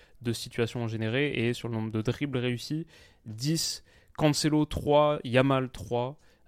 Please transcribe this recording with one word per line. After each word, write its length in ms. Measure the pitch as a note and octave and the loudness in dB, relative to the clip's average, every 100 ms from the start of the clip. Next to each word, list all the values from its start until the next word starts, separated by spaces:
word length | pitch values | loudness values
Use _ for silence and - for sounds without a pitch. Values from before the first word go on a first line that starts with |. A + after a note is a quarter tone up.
| - - | -20 -10
de 140 | A#2+ | -6
situations 520 | A2+ - - A2+ B2 A#2 | -6 -4 -2 -2 -2 -4
générées, 460 | A2 A2 B2 D3 | -2 -2 0 0
et 220 | B2+ A#2 | 0 0
sur 140 | B2 A#2+ | 0 -4
le 60 | |
nombre 160 | A2+ A2 | -4 -2
de 120 | A2 | -2
dribbles 360 | A2 A#2+ D3 B2+ | 0 0 -2 -2
réussis, 480 | B2 A#2+ - D3+ E3 - - _ | -2 -4 -4 -6 -6 -14 -20 _
dix, 580 | A2+ A2 C3+ E3 - - - - - - | -14 -6 0 0 -2 -6 -12 -20 -16 0
Cancelo 480 | D#3 C#3+ D#3 D3+ D3+ | 2 4 2 2 2
trois, 520 | - D3 D3 D3 D3 | 0 4 4 4 2
Yamal 460 | C3 A#2+ C3+ C3 B2+ | 0 4 4 2 0
trois, 480 | - G2+ A#2+ B2 D3 - _ | -8 -4 -2 -2 -6 -18 _